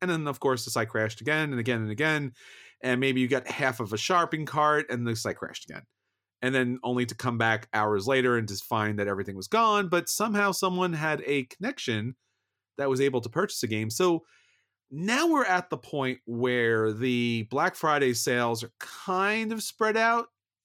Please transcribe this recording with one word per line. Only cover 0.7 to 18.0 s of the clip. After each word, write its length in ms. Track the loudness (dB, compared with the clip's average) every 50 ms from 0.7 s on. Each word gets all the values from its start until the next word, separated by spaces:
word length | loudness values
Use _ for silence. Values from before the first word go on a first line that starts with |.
site 180 | -2 -2 -2 0
crashed 320 | 0 -2 -2 -2 -2 -4
again 300 | -2 -2 0 0 0 0
and 100 | -2 -2
again 200 | 0 0 0 0
and 100 | -2 -4
again. 420 | -2 0 0 0 2 0 -2 -4 -8 -10 -20 -20 -20 -20 -20 -20 -20 _
And 180 | -2 0 0 2
maybe 220 | 2 2 2 2
you 80 | 2 2
got 180 | 2 0 0 -4
half 320 | -4 -2 0 -2 0 -2
of 140 | -4 -4 -4
a 40 | -4
shopping 480 | 0 2 2 2 2 2 -2 -6 -6
cart, 420 | -4 0 2 4 4 4 2 0 -2
and 180 | -4 -4 -2 -2
the 80 | -2
site 220 | -2 -4 -4 -6 -6
crashed 260 | -8 -10 -12 -14 -14
again. 200 | -14 -14 -16 -16 _ _ _ _ _ _ _ _ _ _ _
And 120 | -4 0 2
then 260 | 2 2 2 0 -2 -2
only 220 | -2 0 0 -2
to 100 | -2 -4
come 220 | -4 -4 -2 0 2
back 320 | 2 2 2 0 -2 -2 0
hours 320 | 0 2 2 2 0 2
later 300 | 2 2 4 4 4 4
and 140 | 2 0 -2
just 160 | -6 -8 -6
find 340 | -2 0 0 0 0 0 0
that 80 | -2 -2
everything 300 | -2 -2 -4 -6 -8 -10
was 100 | -6 0
gone. 400 | 2 2 4 4 4 2 0 2
But 220 | 0 0 0 -2
somehow 420 | -2 -2 -2 0 2 2 2 2
someone 400 | 0 0 0 0 0 0 0 0
had 320 | 0 -2 -2 -2 -2 -2 -2
a 200 | -2 -2 -2 -2
connection 720 | -4 -10 -8 -8 -8 -6 -6 -4 -2 -2 -2 -2 -4 -8 -10 _ _ _ _ _ _ _ _ _ _ _ -4
that 120 | 0 0
was 100 | 2 2
able 220 | 2 2 2 0
to 80 | -4 -2
purchase 340 | -2 -2 -2 -2 -2 -4 -4
a 40 | -2
game. 220 | -2 -2 -2 -4
So 360 | 0 2 2 2 2 0 -2 _ _ _ _ _ _ _ _ _ _ _ _ _
now 360 | -10 -6 -2 0 2 2 2 4
we're 180 | 4 2 4
at 240 | 2 2 0 0 -2
the 80 | -6 -8
point 420 | -8 -6 -4 -2 -2 -2 -2 -4 _
where 640 | -8 -4 -2 0 2 2 2 4 4 4 4 2 2
the 560 | 0 0 0 0 0 2 0 0 0 -2 -4 -2
Black 260 | -2 0 0 0 -2
Friday 380 | 0 0 2 2 4